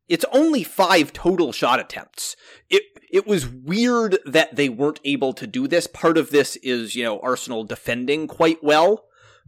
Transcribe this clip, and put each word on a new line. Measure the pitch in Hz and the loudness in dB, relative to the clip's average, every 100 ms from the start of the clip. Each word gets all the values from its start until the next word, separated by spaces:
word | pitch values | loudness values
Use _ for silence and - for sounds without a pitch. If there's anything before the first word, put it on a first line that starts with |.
| - | -4
It's | 170 - | -2 2
only | 254 320 285 | 2 4 2
five | 170 - 180 185 147 | -2 0 4 4 2
total | - 175 180 151 | -2 0 0 0
shot | - 131 127 | -2 0 0
attempts. | - - - - - - - - - | -2 -12 -16 -12 -12 -12 -20 -20 -2
It, | 190 214 _ _ | 0 0 _ _
it | 185 208 | -2 0
was | 196 123 | 0 -2
weird | 127 131 196 247 240 220 185 147 | -10 -4 0 2 2 2 0 0
that | 151 156 - | 0 0 0
they | 139 | -2
weren't | 113 143 151 139 | 0 -2 -2 -4
able | 139 131 | -2 -2
to | - 113 | -4 -8
do | 127 135 | -6 0
this. | 170 160 | 0 0
Part | - 165 165 | -2 0 2
of | 139 | 2
this | 143 135 - | 2 2 -2
is, | 131 123 110 110 | -6 -4 -4 -6
you | |
know, | 117 107 | -4 -4
Arsenal | 127 123 - 117 | -4 -4 -6 -8
defending | 110 117 - 120 127 151 156 | -8 -10 -6 -4 -2 -4 -4
quite | - 165 165 | 0 2 2
well, | 147 151 175 220 _ _ _ _ | 2 4 4 2 _ _ _ _